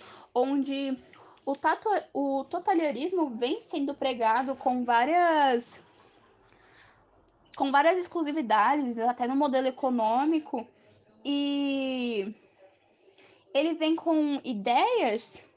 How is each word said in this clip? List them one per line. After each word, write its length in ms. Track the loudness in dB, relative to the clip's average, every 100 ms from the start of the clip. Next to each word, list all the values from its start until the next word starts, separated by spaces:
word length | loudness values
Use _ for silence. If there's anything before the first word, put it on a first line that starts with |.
| -20 -20 -6
onde 600 | -2 0 0 -2 -4 -4 -6 -10 -20 -20 -12
o 100 | -8
tato-, 360 | -2 -2 0 0 -2 -2
o 300 | -4 -2 -2
totalitarismo 840 | -4 -4 0 0 0 -2 -2 -2 -2
vem 320 | -2 -4 -4
sendo 340 | -6 -4 -4
pregado 640 | -2 -4 0 0 0 -2 -2
com 260 | -2 -2
várias, 960 | 2 2 4 4 4 4 4 2 -2 -20 -20 _ -20 _ _ _ _ _ _ -20 -20 _ _ _ _ _ _
com 160 | -4 2
várias 280 | 4 4 2
exclusividades, 1000 | -2 -4 -2 -2 0 2 4 2 -2 -2
até 280 | -2 -2 -2
no 100 | 0
modelo 300 | 2 2 0
econômico, 1000 | -2 -2 0 0 2 2 0 -2 -8 -10 _ _ _ _ _
e 1120 | -4 -2 -2 -2 -2 -2 -2 -4 -4 -4 -6 -10 _ _ -20 _ _ _ _ _ -20 _ _
ele 220 | 0 0
vem 200 | 0 0
com 460 | 0 2 2 2 -2
ideias 1000 | -4 -4 0 2 4 2 2 0 -6 -18 -20